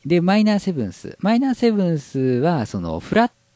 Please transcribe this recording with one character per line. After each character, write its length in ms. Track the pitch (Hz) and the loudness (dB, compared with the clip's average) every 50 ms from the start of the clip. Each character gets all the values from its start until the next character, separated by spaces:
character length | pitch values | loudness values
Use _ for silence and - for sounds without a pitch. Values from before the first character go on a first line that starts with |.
| _ | _
で、 140 | 139 170 175 | 0 0 2
マ 160 | 170 185 196 | 2 2 2
イ 80 | 214 214 | 2 4
ナ 120 | 214 208 | 2 2
ー 20 | 202 | 0
セ 120 | - 196 | -2 -2
ブ 120 | 175 139 113 | -4 -2 -4
ン 80 | 92 | -4
ス。 240 | 85 - - - - - | -6 -10 -14 -16 -12 -4
マ 140 | - 196 226 | -2 0 2
イ 60 | 240 | 2
ナ 100 | 277 269 | 2 0
ー 20 | 247 | 0
セ 180 | - 247 233 | 2 2 2
ブ 100 | 220 202 | 2 2
ン 160 | 185 175 165 147 | 0 0 0 -2
ス 200 | 135 - - 139 | -4 -4 -4 -2
は、 460 | 131 131 127 120 135 170 175 147 110 | 0 2 2 2 2 2 0 0 -2
そ 140 | - - 101 | -4 -4 -6
の、 200 | 87 82 80 82 | -4 -4 -4 -6
フ 160 | - - - | -6 0 2
ラ 140 | 214 233 247 | 2 2 2
ッ 20 | - _ _ _ _ | -2 _ _ _ _